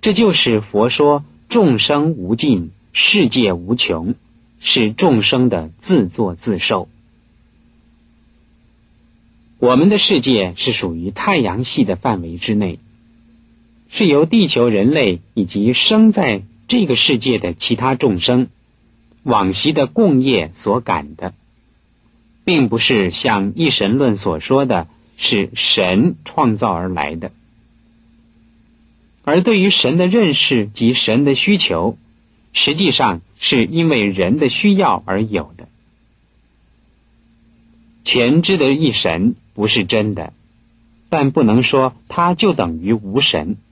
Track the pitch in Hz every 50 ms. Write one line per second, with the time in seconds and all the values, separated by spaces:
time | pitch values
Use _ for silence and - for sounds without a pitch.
0 | - 220 202 185 233 208 170 - - - 117 107 104 - - 101 107 123 123 -
1 | 147 147 147 143 147 - - _ _ _ - 240 214 160 127 107 - - 147 147
2 | 147 160 165 123 90 90 110 117 - 151 120 95 82 80 - _ _ _ _ -
3 | - - - 208 175 117 113 131 120 101 90 85 87 92 117 123 - - 92 80
4 | 82 95 127 - _ _ _ _ _ _ _ _ - - - 135 117 107 110 -
5 | - 180 139 113 101 - - 127 127 123 104 90 80 80 82 _ - - 190 160
6 | 107 90 - - 113 95 85 82 - - 104 87 - - 120 95 - - _ _
7 | _ _ _ _ _ _ _ _ _ _ _ _ _ _ _ _ _ _ _ _
8 | _ _ _ _ _ _ _ _ _ _ _ _ _ _ _ _ _ _ _ _
9 | _ _ _ _ _ _ _ _ _ _ _ _ - 123 127 127 151 196 208 202
10 | - - 208 151 123 139 131 110 95 90 87 - - 135 113 - - 92 82 82
11 | 85 95 104 - - - 196 170 123 95 87 104 127 - - - 131 95 95 90
12 | - 135 113 95 87 82 82 85 - - 110 104 104 92 80 - _ _ _ _
13 | _ _ _ _ _ _ _ _ _ _ _ _ _ _ _ _ _ _ - -
14 | 220 180 143 143 151 160 226 233 202 147 - 127 120 120 110 101 98 117 147 160
15 | 135 104 90 87 - _ _ - 101 92 - 101 104 113 123 - - - 220 214
16 | 220 220 202 - 185 135 110 98 98 - _ _ _ _ - 247 214 156 127 117
17 | - - 147 117 107 131 123 107 - 87 85 - - - 117 104 120 131 135 135
18 | - 135 101 90 - - 120 123 127 - _ _ _ _ _ _ _ _ _ _
19 | _ _ _ _ _ 151 120 107 98 92 95 - - 147 156 151 139 - - -
20 | 226 196 151 127 131 135 127 101 82 78 85 - - 107 101 127 117 - 101 82
21 | 73 73 78 - - 92 - _ _ _ _ _ _ _ _ _ _ _ _ _
22 | _ _ _ _ _ _ _ _ _ - 180 160 135 110 110 117 - - 135 110
23 | 98 90 85 - - 135 110 101 98 98 98 - 170 151 - - 104 98 110 135
24 | 143 127 107 98 - 101 82 78 - - 135 135 139 131 117 90 82 - _ _
25 | _ _ _ _ - - - 104 98 - - - - - - - 98 90 92 98
26 | 127 180 - - - - - - 151 120 110 104 127 113 92 85 87 92 92 80
27 | 76 73 80 82 80 - _ _ _ _ _ _ _ _ _ _ _ _ _ _
28 | _ _ _ _ _ _ _ _ _ _ _ _ _ _ _ _ _ _ _ _
29 | _ _ _ _ _ - 147 175 180 240 226 202 185 202 196 - - 127 143 170
30 | 180 180 185 240 220 170 143 135 - - 143 120 104 101 104 - 113 117 123 123
31 | - - 107 123 143 143 139 - - 196 202 190 - - 92 82 85 107 117 -
32 | _ _ _ _ _ _ _ _ _ _ _ - - 147 143 156 196 180 - -
33 | 139 117 87 82 - _ _ _ - - - 127 113 - 160 165 165 160 151 123
34 | 104 101 95 92 92 87 113 151 156 127 - - - 208 - 185 190 135 101 90
35 | - 95 92 98 110 113 107 92 76 - - - - - _ _ _ _ _ _
36 | _ _ _ _ _ _ _ _ _ _ _ _ _ _ _ _ _ _ _ _
37 | _ _ _ _ _ _ _ _ _ _ _ _ _ _ _ _ _ _ _ _
38 | _ - - 127 120 120 143 160 170 175 190 180 147 131 139 147 160 143 107 -
39 | - 98 82 82 92 117 123 - _ _ _ - 104 110 - 117 101 90 - 110
40 | 107 107 101 82 80 78 - _ _ _ _ _ _ _ _ _ _ _ _ _
41 | _ _ - 160 143 139 135 - 139 110 107 120 127 - - 139 131 131 - -
42 | _ _ - - 170 175 180 165 - 202 - - 101 85 82 80 82 95 117 113
43 | 107 98 98 120 - - - 85 76 85 104 - _ _